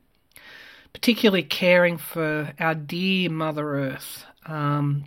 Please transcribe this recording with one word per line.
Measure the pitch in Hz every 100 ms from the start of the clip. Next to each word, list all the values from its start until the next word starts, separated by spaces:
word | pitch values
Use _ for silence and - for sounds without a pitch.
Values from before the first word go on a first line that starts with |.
| _ _ _ _ - - - - -
particularly | - - 220 220 190
caring | - - 180 180 175 170
for | - 165 156 151 147 -
our | 165
dear | 160 147 175 190 190 180
Mother | 160 156 151 143 139
Earth, | 135 147 - - - _
um, | - 156 147 147 143 143